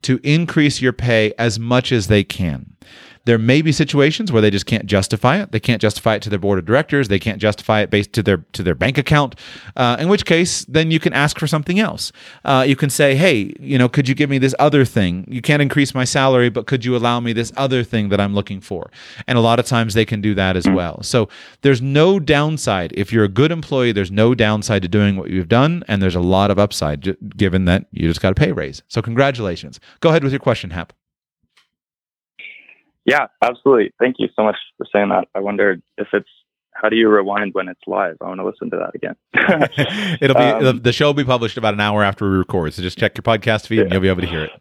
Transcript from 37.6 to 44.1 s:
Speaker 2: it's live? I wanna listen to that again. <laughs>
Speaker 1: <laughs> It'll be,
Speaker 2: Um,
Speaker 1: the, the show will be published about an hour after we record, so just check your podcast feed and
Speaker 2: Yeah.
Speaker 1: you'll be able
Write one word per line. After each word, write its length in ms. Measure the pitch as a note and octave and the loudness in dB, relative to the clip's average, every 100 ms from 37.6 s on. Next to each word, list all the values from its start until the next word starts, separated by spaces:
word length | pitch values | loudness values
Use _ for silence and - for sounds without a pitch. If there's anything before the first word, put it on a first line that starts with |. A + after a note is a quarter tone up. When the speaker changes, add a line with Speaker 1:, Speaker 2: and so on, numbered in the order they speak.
| F#2 | -8
Speaker 2:
it's 100 | F2+ - | -12 -8
live? 300 | F#2+ F#2 E2 | -4 -4 -6
I 80 | F2+ | -12
wanna 180 | F#2 F#2+ | -8 -8
listen 240 | - - | -8 -8
to 60 | F2+ | -8
that 180 | F2 - | -8 -10
again. 200 | - - _ | -12 -12 _
<laughs> 840 | - - E3+ C#3+ - C#3 G3+ G3+ E3 | -2 0 0 0 -2 -4 -4 -4 -2
Speaker 1:
<laughs> 40 | |
It'll 140 | C#3 B2+ | 2 4
be, 60 | |
Speaker 2:
Um, 220 | A#2+ A2 | 2 2
Speaker 1:
the, 100 | C3 | 2
the 180 | B2 A#2+ | 2 0
show 140 | A#2 D3 | 2 0
will 80 | |
be 100 | C#3+ | 0
published 320 | C3 B2+ A2+ - | 0 0 -2 -2
about 180 | A2 | -2
an 60 | G2+ | 0
hour 240 | G#2 G#2 | 0 2
after 260 | G2+ G2 G2+ | 0 0 0
we 60 | F#2+ | 0
record, 380 | F2+ F#2+ D#2 | 0 -2 -4
so 80 | - | -6
just 160 | F2+ - | -8 -2
check 180 | G#2+ - | -2 -2
your 80 | |
podcast 440 | - A2+ G#2+ A2 - | 0 0 0 -2 0
feed 120 | A2+ | 0
and 100 | F#2+ | 2
Speaker 2:
Yeah. 40 | |
Speaker 1:
you'll 80 | F#2+ | 2
be 80 | |
able 140 | F#2+ | 2